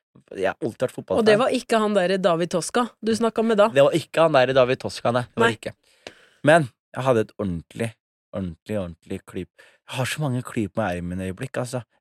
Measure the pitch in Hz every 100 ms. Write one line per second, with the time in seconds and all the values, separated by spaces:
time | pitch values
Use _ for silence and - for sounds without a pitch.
0 | _ - - 95 92 - 131 - 127 -
1 | - 254 214 208 262 254 - 226 214 202
2 | 180 196 185 165 175 175 - 240 233 -
3 | 220 214 226 226 226 208 220 135 139 156
4 | - 151 165 139 127 135 123 131 101 -
5 | 120 123 120 - 226 - - - _ _
6 | - - _ _ 143 165 127 _ _ -
7 | 131 113 104 - 101 85 - - 113 -
8 | _ _ _ 98 92 82 - 104 87 82
9 | - 95 - 98 87 _ - _ - 127
10 | 123 - 147 123 - 120 101 - 101 90
11 | 87 92 92 90 123 123 123 123 - -